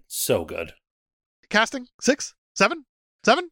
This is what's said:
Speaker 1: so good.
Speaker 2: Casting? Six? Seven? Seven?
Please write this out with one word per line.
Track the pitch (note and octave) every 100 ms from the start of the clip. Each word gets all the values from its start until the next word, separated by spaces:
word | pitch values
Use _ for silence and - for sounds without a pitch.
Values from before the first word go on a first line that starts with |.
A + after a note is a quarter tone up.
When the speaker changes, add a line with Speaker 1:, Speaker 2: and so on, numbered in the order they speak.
| _
Speaker 1:
so | - - A2
good. | D#2+ E2+ E2 - _ _ _ _ _ _ _
Speaker 2:
Casting? | G#3 A3+ C4+ B3 _
Six? | - C#4+ - - _
Seven? | - G3 E4+ - _ _ _
Seven? | - C#4 F4